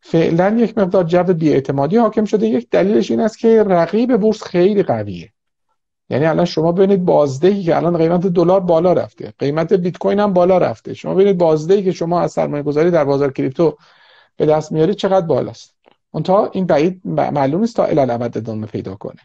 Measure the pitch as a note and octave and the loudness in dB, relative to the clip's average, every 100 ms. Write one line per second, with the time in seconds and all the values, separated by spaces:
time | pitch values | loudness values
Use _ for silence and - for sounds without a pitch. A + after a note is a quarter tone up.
0 | - E3 E3 E3 F#3+ A3+ A3+ - F#3 F#3+ | -2 0 0 2 0 2 0 0 0 0
1 | E3+ F3 F3+ F3 D#3 C#3 C3 C#3 C#3+ A3 | 2 0 0 0 2 0 0 -2 0 2
2 | A3 A3 G#3+ G#3+ A3 A#3+ A#3+ - F#3+ A3+ | 2 0 -2 0 0 -2 0 0 2 0
3 | G3 A3+ A3+ - A3+ A3+ G#3 F3 E3 G#3+ | 0 0 -2 0 2 4 4 2 2 0
4 | B3 A#3+ G#3+ G#3+ - F3 F3+ G3+ F3+ A#2 | 0 2 0 -2 -4 0 2 2 0 -2
5 | G#2 F2 D#2+ _ _ _ _ _ _ _ | -4 -10 -14 _ _ _ _ _ _ _
6 | _ A#2 D#3+ D#3+ F3 - D#3+ F3 G3 G3+ | _ -2 0 0 -2 0 -2 2 2 2
7 | F3+ D3+ D3 C3 F3+ G3+ E3+ D3 D#3 E3+ | 2 2 2 2 0 0 0 0 0 0
8 | E3 F3 F#3+ F3 E3+ F#3+ F3+ E3 F3 D#3 | 0 0 0 0 2 2 2 0 2 0
9 | A2 _ G#2 - C3+ D3+ E3 G3 F3+ E3 | -2 _ -16 -6 -4 -2 0 0 -2 -4
10 | G3 G3+ G#3 F3+ F3 F#3 D3+ A2+ - - | -2 0 0 2 2 2 0 -4 -12 -12
11 | - E3+ G3+ F#3+ E3+ D#3 D#3 G3+ F#3 F3 | -4 2 2 4 2 2 2 0 0 -4
12 | E3 F3 E3 - D#3 D3 D3 D3 F3 E3+ | -2 -2 -2 -2 -4 -4 -4 0 2 2
13 | C#3 C#3 C#3+ C3 C#3+ C3 E3 - _ _ | 2 0 0 -2 -6 0 0 0 _ _
14 | _ _ _ _ D3+ D#3 D#3 D#3 D#3+ G3+ | _ _ _ _ 0 0 0 -2 0 0
15 | G3 F#3+ E3 C3 B2+ A#2 - _ _ _ | 0 0 0 -2 -2 -12 -20 _ _ _
16 | _ D#3 D#3 F#3+ A#3+ F#3+ F3+ D#3 E3+ F#3 | _ -8 0 0 0 -4 0 2 2 -2
17 | - D#3 C3 C#3+ C3+ E3 A3+ - - D#3+ | -6 -4 -2 0 0 0 -2 -2 0 0
18 | C3 A#2+ A#2+ A2+ A2+ A2 G#2+ A2 F#2 F#2+ | 0 -2 -4 -6 -8 -8 -8 -8 -10 -12
19 | F#2 E2+ | -14 -16